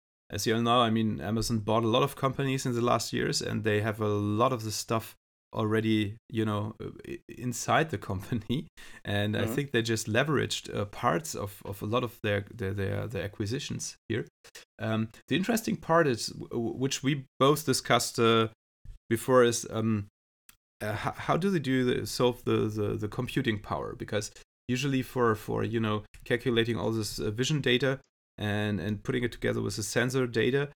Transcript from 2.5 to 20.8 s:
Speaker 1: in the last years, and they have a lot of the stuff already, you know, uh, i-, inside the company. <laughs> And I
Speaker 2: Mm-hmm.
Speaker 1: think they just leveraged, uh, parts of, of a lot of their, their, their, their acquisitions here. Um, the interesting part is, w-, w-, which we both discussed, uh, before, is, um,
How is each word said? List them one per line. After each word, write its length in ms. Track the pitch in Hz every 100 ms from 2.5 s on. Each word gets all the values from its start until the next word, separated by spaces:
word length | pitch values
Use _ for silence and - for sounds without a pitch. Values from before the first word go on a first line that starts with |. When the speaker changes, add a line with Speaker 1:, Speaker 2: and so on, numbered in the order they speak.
| 131
Speaker 1:
in 100 | 131
the 60 | 117
last 320 | 120 117 -
years, 300 | 120 123 -
and 220 | - 113
they 160 | 107 104
have 200 | 110 107
a 60 | 104
lot 440 | 104 104 104 131
of 100 | 120
the 80 | 110
stuff 460 | - - 113 - - _ _ _
already, 640 | - 107 110 110 107 104 110 -
you 160 | 110
know, 320 | 107 104 110 -
uh, 100 | - - -
i-, 100 | - -
inside 600 | - 123 117 - 123 156
the 80 | 104
company. 680 | - 95 - 120 - 135 - - -
<laughs> 180 | -
And 320 | - 101 104 104
I 40 |
Speaker 2:
Mm-hmm. 100 | 104
Speaker 1:
think 160 | 135 139
they 100 | 117
just 240 | 113 110 -
leveraged, 680 | 113 147 123 107 - -
uh, 120 | 113
parts 500 | 104 - 123 160 -
of, 260 | - 98 -
of 180 | - 98
a 40 | 107
lot 180 | 120
of 140 | 120 -
their, 220 | 107 101 98
their, 180 | 113 95
their, 340 | 101 98 101 104
their 160 | 101
acquisitions 720 | 98 - 104 139 - - - - -
here. 180 | 110 - _ - - - -
Um, 280 | 110 110 113 - -
the 60 | 151
interesting 400 | 190 226 226 202
part 300 | - 170 151
is, 200 | 113 -
w-, 200 | - -
w-, 240 | 120 113 71
which 260 | 139 -
we 220 | 131 143 - -
both 260 | 135 156 135
discussed, 520 | 123 - 117 - -
uh, 280 | 113 113 107 - _ _ - - -
before, 340 | 113 - 127
is, 240 | 120 117 -
um, 360 | 110 113 107 101 _ _ _ _ _ _ -